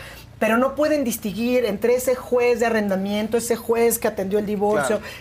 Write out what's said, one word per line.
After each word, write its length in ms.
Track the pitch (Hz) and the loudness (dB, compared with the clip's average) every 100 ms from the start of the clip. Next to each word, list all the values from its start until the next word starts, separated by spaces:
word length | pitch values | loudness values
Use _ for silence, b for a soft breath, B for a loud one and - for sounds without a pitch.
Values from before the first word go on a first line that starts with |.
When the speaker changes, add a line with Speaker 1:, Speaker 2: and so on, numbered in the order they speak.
| B B B - | B B B -4
Speaker 1:
pero 160 | 220 233 | 0 2
no 160 | 269 | 2
pueden 300 | 269 302 302 | 2 2 2
distinguir 600 | 254 - 214 185 233 247 233 | 0 -4 -6 -4 0 2 0
entre 300 | 196 233 247 | 0 2 2
ese 200 | 254 247 | 2 -2
juez 460 | - 247 240 233 | 0 2 2 2
de 60 | 233 | 2
arrendamiento, 680 | 220 208 190 196 208 214 233 | 0 0 -2 -2 -2 -2 -2
ese 220 | 226 226 | -2 -4
juez 420 | - 233 233 220 | 0 2 2 2
que 80 | 220 | -2
atendió 320 | 220 190 208 | -2 -2 -2
el 60 | 208 | -2
divorcio, 540 | 208 208 208 135 208 | -2 0 2 0 -2
Speaker 2:
Claro. 140 | - - | -4 -10